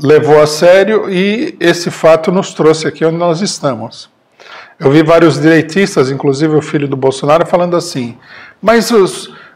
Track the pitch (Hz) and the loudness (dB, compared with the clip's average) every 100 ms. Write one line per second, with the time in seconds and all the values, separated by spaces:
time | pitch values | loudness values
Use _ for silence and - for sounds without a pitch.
0 | 135 151 147 151 151 151 175 190 196 214 | 2 2 4 4 2 2 4 4 4 -2
1 | - 180 196 220 - - 170 170 - - | -2 -4 -2 -4 -6 -2 -2 0 -4 0
2 | 160 160 185 185 - - 156 156 151 151 | 2 2 0 -2 -4 0 0 0 -4 -4
3 | 160 165 175 170 208 - 147 113 117 - | -4 -2 -2 -2 -6 -6 -6 -6 -10 -18
4 | - _ _ _ - - - - 139 151 | -20 _ _ _ -20 -20 -20 -4 2 2
5 | 156 165 165 139 156 165 156 190 196 - | 4 4 4 2 2 2 0 -2 -2 0
6 | 131 135 143 135 156 151 - 151 139 135 | -2 -2 -4 -2 0 -2 -2 -4 -4 -4
7 | 135 - 143 160 170 180 175 175 165 139 | -4 -2 0 0 0 -2 -2 -4 -6 -8
8 | 120 - - - - _ 190 233 - 233 | -10 -12 -20 -20 -20 _ 0 0 2 2
9 | 180 - - - - | 0 -2 -16 -20 -20